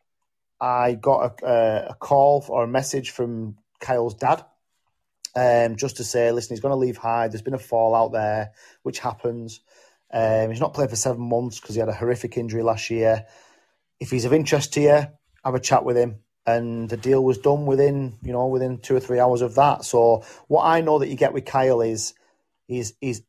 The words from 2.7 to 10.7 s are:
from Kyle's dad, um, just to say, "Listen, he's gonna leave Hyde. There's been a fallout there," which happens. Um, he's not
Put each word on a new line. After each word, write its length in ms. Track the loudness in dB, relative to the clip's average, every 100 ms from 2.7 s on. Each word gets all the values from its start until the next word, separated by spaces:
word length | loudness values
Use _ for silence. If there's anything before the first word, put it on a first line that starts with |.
| -2 -4 -6 -8
from 460 | -6 -6 -6 -10 -12 _ -12
Kyle's 360 | -4 -2 -2 -2
dad, 280 | -2 -2 -4 _ _ _ _ _ _ _ -8 0
um, 400 | 4 4 2 -2
just 220 | -6 -6
to 60 |
say, 280 | -4 0 2
"Listen, 240 | 0 -4 -4
he's 60 |
gonna 140 | -2 0
leave 220 | -2 -2
Hyde. 340 | -4 -2 -2
There's 100 | -4
been 120 | -8
a 60 | -8
fallout 520 | -2 0 2 2 2
there," 400 | 0 -2 -2 -6 _ -20 _
which 160 | -10 -8
happens. 640 | -8 -6 -6 -6 -12 -16 _ _ _ _ _
Um, 380 | -2 2 2 0
he's 100 | -2
not 140 | -4